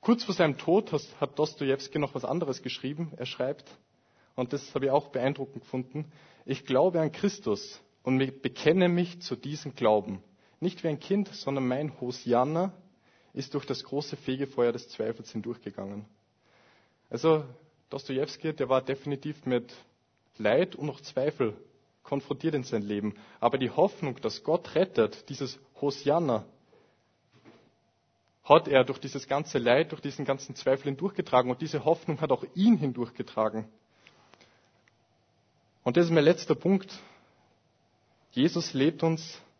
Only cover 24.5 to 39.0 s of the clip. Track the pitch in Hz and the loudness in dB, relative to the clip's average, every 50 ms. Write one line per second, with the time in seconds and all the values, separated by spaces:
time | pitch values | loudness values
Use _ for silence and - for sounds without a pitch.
24.5 | 156 175 - - - 156 185 185 - - 110 104 - - - - 143 - 139 123 | -2 0 -2 -2 0 0 0 0 2 2 2 2 0 -8 -14 -14 -8 -8 -8 -10
25.5 | - - _ _ _ - - 143 139 - - 143 147 170 170 139 120 107 - - | -10 -14 _ _ _ -4 -4 -4 -4 -2 0 2 2 2 2 0 0 -2 -2 -8
26.5 | _ _ _ _ _ _ _ _ _ _ _ _ _ _ _ _ _ _ _ - | _ _ _ _ _ _ _ _ _ _ _ _ _ _ _ _ _ _ _ -20
27.5 | - _ _ _ _ _ _ _ _ _ _ _ _ _ _ _ _ _ _ - | -20 _ _ _ _ _ _ _ _ _ _ _ _ _ _ _ _ _ _ 8
28.5 | 143 160 160 151 143 135 123 120 127 - - 135 - 139 - - 135 143 156 - | 8 8 8 6 6 6 6 6 0 -6 -8 -8 -8 -8 -4 -2 -2 -2 -2 0
29.5 | - 135 117 120 120 139 165 160 160 - - 139 - - 143 127 135 131 - - | -2 0 4 6 4 4 4 0 -4 -8 -8 -8 -6 -6 -4 -4 -4 -4 -4 -14
30.5 | 135 - - 131 135 135 - 143 139 131 165 196 - - - - - 127 123 127 | -14 -4 0 0 0 0 0 -6 -4 -4 -4 -6 -4 -4 -4 4 4 4 4 4
31.5 | 123 - 160 156 - 147 120 151 170 165 - - 151 135 156 139 135 120 - - | -2 -4 -4 -4 -4 -2 2 2 0 2 0 -6 -4 -2 0 0 0 0 0 -10
32.5 | - 170 196 233 233 160 151 139 120 123 120 110 - - 117 - - - 110 110 | -2 4 6 6 6 6 4 -2 -2 -4 -6 -6 -6 -10 -12 -6 -2 0 0 0
33.5 | 107 110 107 - _ _ _ _ _ _ _ - _ _ _ _ - _ - _ | 0 -4 -8 -8 _ _ _ _ _ _ _ -20 _ _ _ _ -20 _ -20 _
34.5 | _ _ _ _ _ _ _ _ _ _ _ _ _ _ _ _ _ _ _ _ | _ _ _ _ _ _ _ _ _ _ _ _ _ _ _ _ _ _ _ _
35.5 | _ _ _ _ _ _ _ 123 120 175 175 165 165 160 147 160 180 - - - | _ _ _ _ _ _ _ 0 2 2 4 4 4 6 6 6 4 4 2 -2
36.5 | - - - 175 196 190 - - - - - - - _ _ _ _ _ _ _ | -2 0 2 2 2 2 0 -6 -18 -20 -20 -20 -20 _ _ _ _ _ _ _
37.5 | _ _ _ _ _ _ _ _ _ _ _ _ _ _ _ _ - 120 135 170 | _ _ _ _ _ _ _ _ _ _ _ _ _ _ _ _ -2 0 0 2
38.5 | - 170 165 - - 131 135 156 160 160 | 2 -2 -6 -4 0 2 2 2 2 2